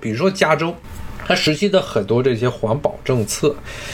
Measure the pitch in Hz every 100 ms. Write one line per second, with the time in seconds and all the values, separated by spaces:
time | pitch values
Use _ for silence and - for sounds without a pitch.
0 | 113 110 190 190 156 147 165 175 - -
1 | - - - 180 - 151 202 190 - -
2 | 98 117 131 113 123 - 107 110 - -
3 | - 127 104 - 151 - - - -